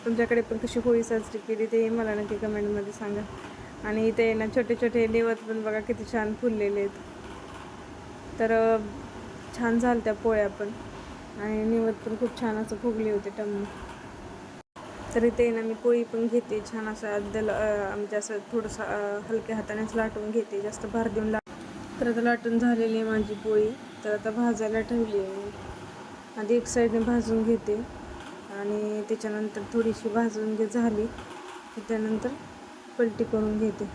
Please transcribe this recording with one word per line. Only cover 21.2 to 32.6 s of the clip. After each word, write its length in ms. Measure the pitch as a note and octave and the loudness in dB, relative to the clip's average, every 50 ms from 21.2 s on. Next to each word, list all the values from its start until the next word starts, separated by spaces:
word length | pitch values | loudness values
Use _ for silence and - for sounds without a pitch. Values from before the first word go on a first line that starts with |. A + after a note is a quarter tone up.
| G#3+ | 0
ला-, 120 | G#3+ A3 A3 _ - - - - - - - - - - - | 2 0 0 _ -6 -16 -14 -14 -14 -12 -12 -12 -12 -4 0
तर 80 | B3+ A#3+ | 0 2
आता 120 | A3+ A#3 | 2 4
लाटून 380 | A#3 A#3+ A#3+ A#3 A#3+ A#3 A3+ A#3 | 4 4 4 4 2 2 2 4
झालेली 420 | B3 A#3+ A#3+ A3+ A3+ A3+ A3 A3 | 6 6 6 6 4 2 2 2
आहे 100 | A3 A3 | 2 2
माझी 240 | A3 G#3+ G#3 G#3 G#3 | 2 2 2 0 -4
पोळी. 360 | G3+ - A3 G#3+ G#3+ G#3+ G#3+ B3+ - - - - - - | -4 0 4 4 6 4 4 0 -4 -12 -14 -14 -8 -2
तर 100 | G#3+ G#3 | -2 -2
आता 160 | G#3 G3+ A3 | 0 0 -2
भाजायला 500 | G#3+ A#3+ A#3+ A#3+ A3+ G3+ A3 G#3+ A3 A3+ | 2 2 4 4 4 2 0 2 2 0
ठेवली 380 | A3 A3 A#3+ A#3 A3+ A3 G#3 G3+ | 0 2 2 2 2 2 2 0
आहे 100 | F#3+ F#3+ | 0 0
मी. 220 | F#3+ G3 G3+ G#3 G3+ - - - - - - - - - - - - - - - - A3+ | -4 -6 -8 -8 -10 -10 -12 -12 -12 -12 -12 -14 -14 -14 -14 -14 -14 -16 -16 -12 -8 -6
आधी 140 | G#3+ G#3 A#3+ | 2 4 4
एक 120 | A#3+ A#3+ | 4 4
साईडने 340 | - - B3 A#3 A#3 A3 A#3 | 2 4 4 4 6 4 4
भाजून 420 | A3+ A#3+ A#3+ A#3+ A3 A3 A3+ A3+ | 4 4 4 2 4 4 2 4
घेते 320 | A3 A3+ A#3 G3+ - G#3 G#3 G#3+ B3 - - - - - - - - - - - - - G3+ G3+ | 6 4 4 4 4 0 0 0 -2 -6 -10 -12 -12 -12 -12 -12 -14 -14 -14 -16 -14 -10 -8 -4
आणि 420 | G3+ G3+ G#3 G#3 G#3+ G#3+ G#3+ G#3+ G#3 G#3+ | -2 -2 0 0 0 -2 -2 -2 -2 -2
त्याच्यानंतर 520 | A3 G#3+ A3 G#3+ G#3 G#3+ G#3+ G#3 G#3 G#3 G3+ - | -2 -2 -2 -4 -2 -2 -4 -4 -4 -6 -8 0
थोडीशी 360 | - A#3 A3+ A3+ G#3+ - - A3 | 2 2 4 4 2 0 -2 0
भाजून 460 | G#3 A#3 A#3 A3+ G#3+ G#3+ G#3+ A3 G#3+ | 2 4 2 2 2 0 -2 -2 2
घे-, 100 | G#3+ A3 | 2 0
झाली 400 | G#3+ A3 A#3+ A#3 A#3 G#3+ G#3 A3 A#3+ - - - - - - - - - - - - - | 2 2 2 2 4 4 2 0 -2 -4 -10 -12 -12 -14 -14 -14 -14 -14 -16 -16 -12 -12
की 60 | A3+ G3+ - | -12 -4 -2
त्यानंतर 400 | A3+ A3 A3 A3 A3 G#3+ - B3 C#4+ D#4 - - - - | 0 0 2 0 0 0 0 -2 -4 -4 -10 -14 -14 -16